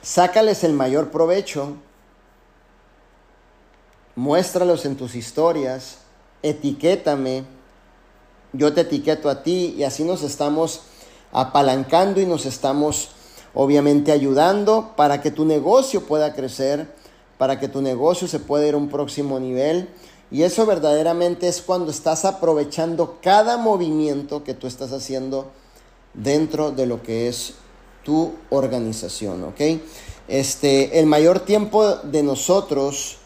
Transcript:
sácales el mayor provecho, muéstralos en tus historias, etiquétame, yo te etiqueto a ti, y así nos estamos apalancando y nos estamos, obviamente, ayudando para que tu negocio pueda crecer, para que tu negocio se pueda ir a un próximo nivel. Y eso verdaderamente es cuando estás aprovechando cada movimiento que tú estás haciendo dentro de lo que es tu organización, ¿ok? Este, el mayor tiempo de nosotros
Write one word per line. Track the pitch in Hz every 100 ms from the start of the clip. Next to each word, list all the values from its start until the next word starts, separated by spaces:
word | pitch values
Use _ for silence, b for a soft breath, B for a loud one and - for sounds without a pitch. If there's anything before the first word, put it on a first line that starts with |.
sácales | - - 180 208 220 208 170
el |
mayor | 147 131 139 147
provecho, | 151 165 185 196 151 143 147 - _ _ _ _ _ _ _ _ _ _ _ _ _ _ _ _ _ _ _ _ _ _ -
muéstralos | 131 156 180 180 180 165 147
en | 135
tus | 127 120
historias, | 113 - 165 160 131 131 127 - _ _ _ _
etiquétame, | 151 151 143 139 165 190 - 143 131 131 135 - - _ _ _ _ _ _ _ _
yo | 131 147
te | 151
etiqueto | 165 143 - 151 147
a | 139
ti, | - 180 175 -
y |
así | 139 123
nos | 160 180
estamos | 147 143 147 151 160 - B B B B B
apalancando | - 131 147 139 131 131 165 196 190
y | 190
nos | 160 135
estamos, | 127 139 143 151 143 - B B B B
obviamente, | - 139 147 143 147 147
ayudando | 147 135 135 165 202 202 220 220 -
para | 147 143
que | 147
tu | 151
negocio | 156 151 143 240 262 208 -
pueda | 151 151
crecer, | 143 131 - 135 147 160 B B B B _
para | 131 135
que | 131
tu | 135
negocio | 135 123 147 175 180
se | 151
pueda | - 147 151
ir | 147
a |
un | 143
próximo | 143 139 147 143 131
nivel. | 131 127 143 170 180 B B B B
Y | 131
eso | 175 208 220
verdaderamente | 185 151 147 160 170 175 175 175
es | 170
cuando | - 185 165
estás | 143 165 160
aprovechando | 196 190 170 151 143 - 165 165 165 -
cada | 185 202 220 240
movimiento | 226 202 170 156 151 143 143 147
que | 147
tú | 127 131
estás | 123 135
haciendo | 135 - 135 131 135 135 b b b b b _
dentro | - 107 147 156 151 151
de | 135 127
lo | 113
que | 117 113 117
es | 120 - - - - - -
tu | - 156 165 - -
organización, | 139 131 123 113 110 87 - 107 90
¿ok? | 80 - 147 160 160 B B B -
Este, | 135 135 - 143 135 135 160
el | 156
mayor | 151 160 185
tiempo | 185 208 214 214 214 190
de | 151 147
nosotros | 147 135 - 185 - 139 139 143 - -